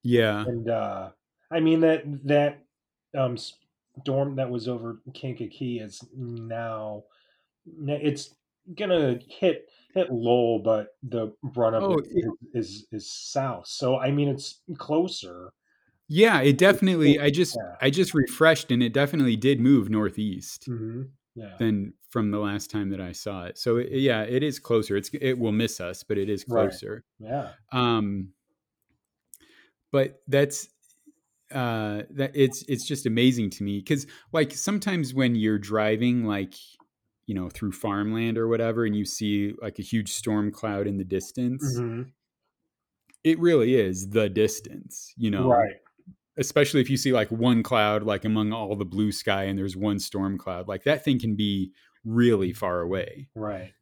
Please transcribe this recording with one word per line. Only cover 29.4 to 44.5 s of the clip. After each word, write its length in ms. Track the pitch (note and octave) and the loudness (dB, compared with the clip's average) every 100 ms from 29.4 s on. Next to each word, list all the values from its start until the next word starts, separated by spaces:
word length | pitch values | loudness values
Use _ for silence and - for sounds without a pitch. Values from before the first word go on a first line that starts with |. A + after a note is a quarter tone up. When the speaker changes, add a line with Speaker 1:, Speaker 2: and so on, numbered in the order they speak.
| _ _ _ _ _ | _ _ _ _ _
Speaker 1:
but 300 | C#3 C3+ - - | 0 0 -4 0
that's, 400 | C#3 C#3+ - - _ _ _ _ _ _ _ _ | 2 2 -2 -12 _ _ _ _ _ _ _ _
uh, 520 | C3+ A#2+ A2+ G#2+ G#2 - | -4 -2 -2 -4 -6 -8
that, 200 | C3+ C3+ C#3+ | -6 -4 2
it's, 280 | C3+ B2+ | 2 2
it's 220 | - C3 - | -6 -6 -4
just 200 | C#3 A#2+ | -4 0
amazing 460 | A2+ B2+ A#2+ G#2 | 4 4 4 -2
to 120 | - | -4
me 180 | G2+ G2+ | -6 -6
'cause, 240 | - C#3+ C#3+ - _ | -2 -4 -4 -18 _
like, 200 | D#3+ D3 | -2 -2
sometimes 600 | - - G#3 G3+ F3+ C3+ | -2 -4 -2 -2 -2 -2
when 200 | C3 B2+ A#2 | 0 2 2
you're 220 | G#2+ G#2+ | 2 0
driving, 640 | G2 G#2+ G#2+ A2 B2 B2 A2 | 0 0 2 2 2 2 0
like, 300 | G2+ F#2+ - - _ _ _ _ _ - | -2 -6 -12 -20 _ _ _ _ _ -8
you 100 | G2 | -6
know, 120 | F2+ | -6
through 240 | - G#2 | -6 -8
farmland 680 | - G#2+ G2+ G#2 A2 A2+ A2+ | -4 -4 -2 -2 -2 -2 0
or 100 | A2+ | 0
whatever, 380 | A2+ A2+ A2+ A2+ | 0 0 0 0
and 100 | G#2 | 0
you 100 | G2 | -4
see, 480 | - G#2+ G2+ G2+ - | -4 -2 0 -2 -6
like, 180 | A2 - | -10 -10
a 40 | |
huge 280 | F#2+ A2+ G#2+ | -4 -4 -4
storm 400 | - - G#2+ G#2 | -6 -2 -2 -2
cloud 360 | - A2 G2+ G2+ | -4 -6 -2 -2
in 100 | G2 | -4
the 60 | |
distance, 760 | F#2 F#2+ - - B2 C3 C#3+ B2 | -4 -4 -4 -4 -4 -2 -4 -4
Speaker 2:
Mm-hmm. 320 | A#2 A2+ C3 _ _ _ _ _ _ _ _ _ _ _ | -4 -8 -12 _ _ _ _ _ _ _ _ _ _ _
Speaker 1:
it 160 | D#3+ E3 | 0 4
really 360 | E3+ D#3 A#2 B2+ | 4 6 6 4
is 340 | F#2+ F#2 G2 | 4 -2 -2
the 200 | G#2 G#2 | 0 2
distance, 840 | F#2+ A2 | 2 2